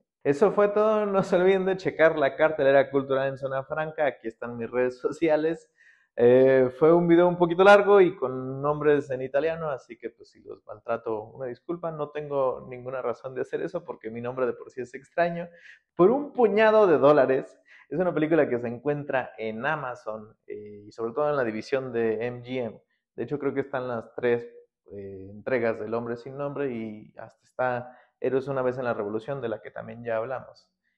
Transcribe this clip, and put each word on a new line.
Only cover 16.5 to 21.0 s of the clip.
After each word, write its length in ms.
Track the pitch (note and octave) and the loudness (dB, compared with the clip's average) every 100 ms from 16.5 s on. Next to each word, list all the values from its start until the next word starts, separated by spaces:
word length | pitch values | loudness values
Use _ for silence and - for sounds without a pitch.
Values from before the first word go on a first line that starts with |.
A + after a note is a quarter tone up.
| G3+ A3 G#3+ G3+ | 4 6 6 6
de 120 | C#3+ | 6
dólares, 600 | C#3 D3 B2+ C3+ - _ _ - - | 6 6 6 2 -2 _ _ -20 -8
es 100 | D3 | -2
una 160 | F3+ | -2
película 340 | D3+ D#3 E3 B2+ | 0 2 2 2
que 100 | A#2+ | 0
se 100 | A#2+ | -4
encuentra 640 | A#2+ D3 D3 C#3+ C3 A#2+ - | -6 -4 -4 -4 -4 -6 -8
en 300 | A2 A2 C3+ | -8 -6 -4
Amazon, 680 | D#3 C3 A#2+ A2+ A2 G#2 _ - | -4 -6 -10 -12 -12 -14 _ -16
eh, 380 | G#2 - - G#2 | -16 -16 -18 -18
y 60 | |
sobre 200 | - | -8